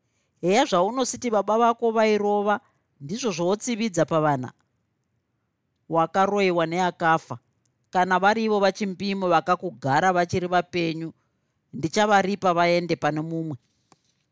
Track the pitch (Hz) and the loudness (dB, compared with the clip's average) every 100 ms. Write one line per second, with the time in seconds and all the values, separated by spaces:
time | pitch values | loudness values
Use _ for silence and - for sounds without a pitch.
0 | _ _ _ _ 170 208 277 185 190 254 | _ _ _ _ 0 2 2 0 0 -2
1 | 247 240 247 214 196 220 233 233 233 226 | -4 -4 -2 -2 0 2 2 2 -2 2
2 | 220 208 208 208 202 202 - _ _ _ | 2 2 0 -2 -2 -4 -6 _ _ _
3 | 139 214 262 165 175 208 - 226 226 170 | -12 -6 -6 -2 -2 -2 -2 -4 -4 0
4 | 151 160 151 139 127 - _ _ _ _ | 0 2 2 0 -4 -14 _ _ _ _
5 | _ _ _ _ _ _ _ _ _ 165 | _ _ _ _ _ _ _ _ _ -2
6 | 165 196 196 202 196 175 160 170 180 170 | 0 2 0 2 0 0 -2 0 -2 0
7 | 170 160 - 120 _ _ _ _ _ 185 | 0 0 -2 -14 _ _ _ _ _ 0
8 | 180 180 190 220 220 208 196 190 202 180 | 2 2 2 2 0 2 2 0 -6 -6
9 | 196 196 185 165 160 180 185 135 131 143 | -6 -4 2 2 2 -2 -2 -6 0 2
10 | 185 180 175 190 175 180 175 180 165 160 | 2 2 0 -2 0 -2 -2 -4 -4 -4
11 | 165 - _ _ _ _ _ - 156 - | -10 -14 _ _ _ _ _ -8 -4 0
12 | 214 202 190 202 190 170 175 175 175 165 | 4 4 2 0 0 2 2 2 0 -2
13 | 151 151 160 165 160 143 _ _ _ _ | -2 -2 -6 -6 -6 -10 _ _ _ _
14 | _ _ _ | _ _ _